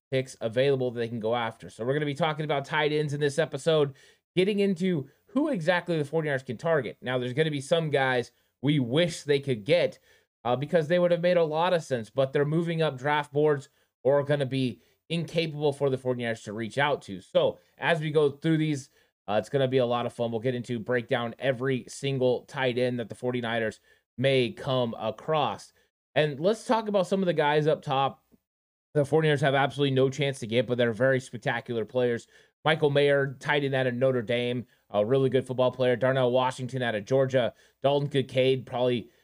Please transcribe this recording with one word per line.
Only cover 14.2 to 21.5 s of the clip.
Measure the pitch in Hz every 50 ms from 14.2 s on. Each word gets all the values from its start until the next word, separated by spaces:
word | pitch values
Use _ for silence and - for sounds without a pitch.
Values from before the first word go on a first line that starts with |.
are |
gonna | 135 143 147 143 135
be | 123 135 135 131 120 - - _ _ _ _ _ -
incapable | 165 170 156 - - 170 165 156 143 147 151 147
for | 135 - 143 139
the | 131 127
Forty-niners | - 127 127 120 120 113 113 -
to | - 110
reach | 101 110 117 104 - 135
out | 147 147 131 101
to. | - - 98 87
So | - _ - 175 151 107 - - _ _ _ -
as | - 160 170 156
we | 156 156
go | 143 156 151 139
through | 135 - - 160 160 156
these, | 156 156 147 131 131 - _ _ _ _ _ _ _ 98
uh, | 104 110
it's | - -
gonna | - 139 135
be | 120 131 131
a | 123
lot | 120 120 120 120
of | 117
fun. | - - 117 117
We'll | 117 110
get | 117 131 123
into, | 123 117 - 123 117
break | 98 123 123 123 113 -
down | 135 120 120 117 110 -
every | 120 139